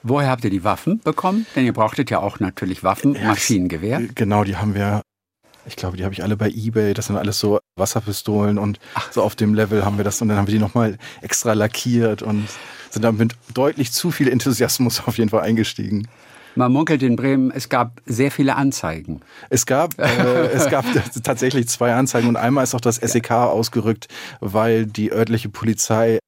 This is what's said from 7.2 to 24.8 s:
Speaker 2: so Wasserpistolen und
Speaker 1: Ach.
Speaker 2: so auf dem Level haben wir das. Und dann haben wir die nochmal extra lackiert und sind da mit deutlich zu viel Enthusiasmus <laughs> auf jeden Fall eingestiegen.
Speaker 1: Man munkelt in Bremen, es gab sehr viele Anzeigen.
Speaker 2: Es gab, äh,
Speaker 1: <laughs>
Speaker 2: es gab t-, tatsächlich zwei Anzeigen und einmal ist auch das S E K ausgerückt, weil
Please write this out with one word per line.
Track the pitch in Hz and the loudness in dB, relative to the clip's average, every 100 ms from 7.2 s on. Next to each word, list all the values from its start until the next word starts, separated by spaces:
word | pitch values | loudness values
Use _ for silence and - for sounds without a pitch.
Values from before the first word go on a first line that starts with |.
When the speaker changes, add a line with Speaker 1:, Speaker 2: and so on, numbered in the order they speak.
| 101 101 | -2 0
Speaker 2:
so | 104 101 _ - | 2 0 _ -4
Wasserpistolen | 98 - 104 98 - 104 104 104 | -2 -2 -4 -6 -2 0 2 0
und | 104 104 - | -2 -4 -8
Speaker 1:
Ach. | - - | -10 -4
Speaker 2:
so | - | 0
auf | 101 - | 0 2
dem | 104 107 | 2 2
Level | 104 107 | 2 2
haben | 101 101 | 2 0
wir | |
das. | 101 - | -2 0
Und | 113 | 0
dann | 104 | 2
haben | 101 | 2
wir | |
die | 107 | 2
nochmal | 107 120 113 101 - - | 2 2 0 -2 -14 -16
extra | - - 117 | -6 -2 0
lackiert | 107 110 - 127 120 113 104 | 2 2 0 0 2 2 0
und | 110 104 107 - - - - | -2 -2 -2 -10 -16 -18 -10
sind | - | 0
da | 113 | 0
mit | 107 113 - - - | 2 0 -2 -8 0
deutlich | 143 147 127 | 0 2 -4
zu | - 175 | -2 -2
viel | - 135 | 2 2
Enthusiasmus | 120 139 120 117 - 123 - | 2 0 0 0 2 0 0
<laughs> | - | -4
auf | 113 | 0
jeden | 107 | 2
Fall | 107 | 2
eingestiegen. | 90 113 107 - 98 104 110 _ - - - | 2 2 0 -4 -4 -4 -6 _ -20 -20 -8
Speaker 1:
Man | - 127 | 0 2
munkelt | 135 160 147 | 2 2 2
in | 131 117 | 2 2
Bremen, | 135 135 131 | 2 2 0
es | 135 - | -2 -2
gab | 127 120 - - | -2 -2 -6 -6
sehr | 113 139 | 0 0
viele | - 139 135 | 2 2 2
Anzeigen. | 139 - 82 80 - 80 - - - | 0 0 -6 -6 -10 -12 -12 -20 -2
Speaker 2:
Es | 127 - | -2 2
gab, | 131 165 - | 0 0 -2
äh, | - | 0
Speaker 1:
<laughs> | 120 123 123 - | 2 2 2 2
Speaker 2:
es | 131 285 | 2 2
gab | 139 240 | 0 0
t-, | 226 - 123 | -2 -2 -6
tatsächlich | - 123 131 131 120 | -4 0 0 0 -2
zwei | - 120 120 | 0 2 2
Anzeigen | 131 120 117 | 2 2 2
und | 117 | 2
einmal | 120 139 | 2 2
ist | 127 120 | 0 0
auch | |
das | 120 113 | 0 0
S | 117 120 | 0 -2
E | |
K | - 113 101 | 2 2 2
ausgerückt, | 104 113 120 107 107 - - - - | 2 0 -2 -2 -4 -8 -16 -16 -10
weil | 107 104 113 113 | -2 0 2 2